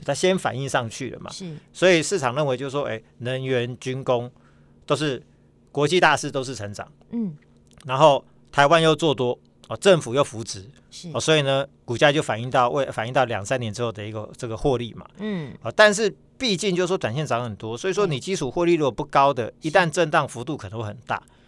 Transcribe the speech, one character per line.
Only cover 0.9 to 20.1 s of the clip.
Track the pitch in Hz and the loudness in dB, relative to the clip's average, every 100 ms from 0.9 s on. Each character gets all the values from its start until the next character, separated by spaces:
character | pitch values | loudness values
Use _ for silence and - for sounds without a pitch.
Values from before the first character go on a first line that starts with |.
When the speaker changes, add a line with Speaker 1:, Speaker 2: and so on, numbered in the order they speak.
Speaker 1:
去 | - 127 | -8 -10
了 | - | -12
嘛。 | - | -14
Speaker 2:
是。 | - 180 147 - | -14 -14 -14 -18
Speaker 1:
所 | - 180 | 2 4
以 | 165 | 4
市 | 151 196 | 2 -2
场 | 131 | 0
认 | 131 | 0
为 | 147 127 | 0 -2
就 | 139 | -4
是 | |
说， | 143 127 | -4 -4
哎， | 110 - - | -6 -10 -12
能 | 120 131 | -8 -6
源、 | 131 127 120 123 | -2 -2 -2 -6
军 | 131 131 | -8 -6
工 | 135 123 123 - _ _ _ _ | -2 -2 -2 -14 _ _ _ _
都 | - 175 | -2 -2
是 | 151 123 - _ _ _ _ | 0 -4 -10 _ _ _ _
国 | 139 147 | -2 0
际 | 180 | 4
大 | 170 143 | 4 4
势， | 147 | -2
都 | 135 | -6
是 | 127 113 | -6 -8
成 | 104 | -10
长。 | 101 - _ _ | -12 -16 _ _
Speaker 2:
嗯。 | 233 208 147 _ _ _ - | -6 -6 -8 _ _ _ -18
Speaker 1:
然 | 135 131 | -6 6
后 | 151 135 - _ _ | 6 6 0 _ _
台 | - 143 | 4 6
湾 | 165 | 6
又 | 160 151 | 6 4
做 | 160 | 2
多， | 131 123 - _ _ - | 2 0 -4 _ _ -12
哦， | 110 | 2
政 | - 170 | 4 4
府 | 117 | 4
又 | 127 | 0
扶 | 139 110 | 0 -2
植， | 110 98 101 - _ | -10 -12 -16 -20 _
Speaker 2:
是。 | - 175 | -18 -10
Speaker 1:
哦， | 131 | -4
所 | - 156 | 2 2
以 | |
呢， | 135 139 139 _ | 2 0 -2 _
股 | - 117 | -8 2
价 | 151 | 4
就 | 147 | 4
反 | - 110 | 0 -4
映 | 123 | -2
到 | 135 123 | 2 2
未-， | 147 135 | 0 -4
反 | - 113 | -4 -2
映 | |
到 | 135 120 | 0 0
两 | 107 101 | -2 -2
三 | 131 | -4
年 | 113 | -4
之 | 101 | -4
后 | 117 | -6
的 | 107 | -6
一 | 104 | -10
个 | 107 104 - | -10 -12 -10
这 | 120 | -10
个 | 110 | -4
获 | 147 120 | -2 -2
利 | 117 | -4
嘛。 | - - - | -12 -20 -12
Speaker 2:
嗯。 | 214 190 139 - | -8 -8 -10 -10
Speaker 1:
哦， | 143 208 | -4 4
但 | 214 | 4
是 | 196 214 - _ - | 4 -2 -4 _ -6
毕 | 170 180 | -2 -2
竟 | 208 | 0
就 | 175 | 0
是 | 175 | 0
说 | 190 | -2
短 | 117 | -2
线 | 123 | -4
涨 | 147 120 | -2 -2
很 | 120 | -4
多， | 98 110 120 | -8 -10 -6
所 | 190 | -4
以 | |
说 | 190 | -2
你 | 196 135 | 0 -2
基 | 180 | -4
础 | 185 135 | -4 -4
获 | 175 | 0
利 | 170 | 2
如 | 170 | 2
果 | 139 | 2
不 | 107 | -2
高 | 147 143 139 | 0 4 4
的， | 127 110 | 2 -4
Speaker 2:
对。 | - 160 | -8 0
Speaker 1:
一 | |
旦 | 180 170 | 2 2
震 | 180 160 | 2 2